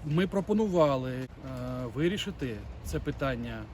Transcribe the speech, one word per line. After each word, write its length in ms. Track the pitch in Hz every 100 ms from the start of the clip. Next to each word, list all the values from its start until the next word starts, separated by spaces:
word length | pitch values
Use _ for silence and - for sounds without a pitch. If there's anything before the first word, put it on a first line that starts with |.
| 151
ми 220 | 156 190
пропонували, 840 | 196 185 214 220 175 151 135 127
е, 140 | 127 131 - 135 127 123 127 127 117
вирішити 600 | 170 202 202 - 131 104 - -
це 160 | - 156
питання 640 | - 139 139 123 120 113 107